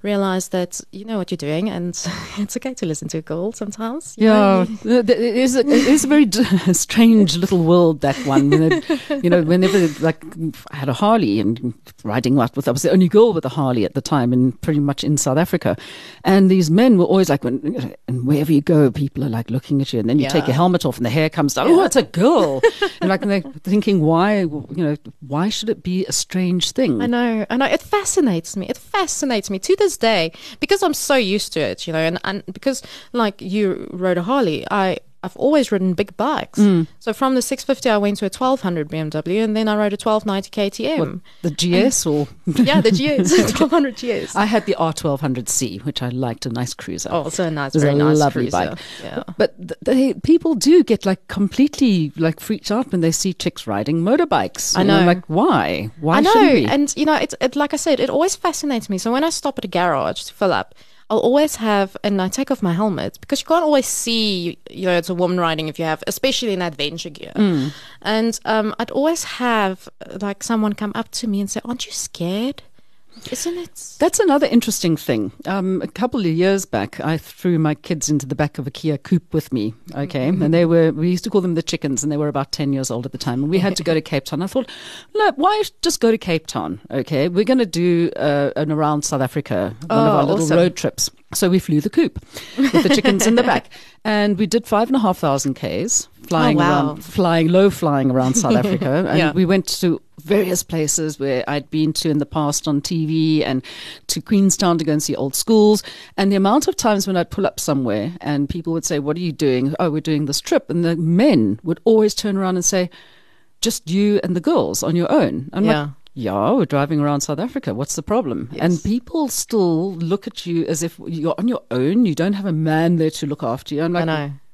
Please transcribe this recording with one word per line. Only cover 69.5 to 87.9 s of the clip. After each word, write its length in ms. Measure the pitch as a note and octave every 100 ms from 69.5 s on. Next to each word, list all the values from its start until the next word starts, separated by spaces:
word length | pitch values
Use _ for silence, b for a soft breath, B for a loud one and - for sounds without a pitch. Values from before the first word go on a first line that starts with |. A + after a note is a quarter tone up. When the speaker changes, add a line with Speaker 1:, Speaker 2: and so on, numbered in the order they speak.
| A3 G3 F#3+ - - -
Speaker 1:
uh, 80 | G3
like, 200 | G3+ G3
someone 300 | - A3+ G#3+
come 200 | G#3 G#3
up 160 | A3+ A3+
to 160 | - A#3
me 120 | G3+
and 100 | G3
say, 100 | - A3+
"Aren't 180 | A#3+
you 80 | -
scared? 720 | - - - F3 G3 B3 C#4+ - - - - - - -
Isn't 260 | B3+ E4+ F4
it?" 380 | E4 - - -
Speaker 2:
That's 200 | E4 -
another 280 | G4 C#4+ D4
interesting 500 | A#3+ A3+ - E3+ D#3
thing. 360 | - A#2 G#2 - -
Um, 360 | G3 F#3 F#3+
a 40 | -
couple 340 | - A#3+ B3+
of 60 | F3+
years 380 | D#3+ F#3 G3
back, 340 | F#3+ A2 G2 -
I 200 | D3 D#3+
threw 400 | - - F#3 E3+
my 160 | D#3
kids 340 | D3+ - E3 -
into 180 | D3+ C3
the 80 |
back 240 | D3 D3 -
of 80 | C3+
a 40 |
Kia 260 | - D#3 C#3+
Coupe 340 | - F3 _
with 180 | D#3+ -
me, 220 | C3 G#2 A2 -
okay? 360 | C3+ C#3 C#3+ B2+
Speaker 1:
Mm-hmm. 120 | F#3
Speaker 2:
And 120 | D3+
they 100 | E3
were, 280 | E3 E3+ D#3+
we 180 | D3+ E3+
used 120 | F3+
to 60 | A3
call 120 | G3+
them 120 | F3+
the 80 | E3
chickens, 400 | E3 E3+ D3+ B2
and 80 | C#3+
they 60 | D3
were 100 | D3+
about 240 | C#3 C#3
ten 200 | - C#3+
years 180 | C3+ C3
old 140 | A#2 B2
at 60 |
the 60 | -
time. 240 | - B2
And 80 | D3
we 80 | F#3+
had 180 | F#3+ F#3
to 80 |
go 80 | D#3
to 60 | D#3+
Cape 240 | D#3 C#3
Town. 180 | - C#3+
I 40 | F#3+
thought, 220 | C4 A#3+ B B B B
"Look, 220 | G#4 G#4 C4
why 260 | F4 G#4+
sh-, 80 | G#4 _
just 180 | E4+ -
go 100 | A3+
to 80 | A3
Cape 280 | - E3 -
Town, 340 | - D#2+ - -
okay? 380 | C3+ - C#3+ D#3
We're 160 | F3
gonna 220 | G#3+ C4 G#3+
do, 440 | E3 F3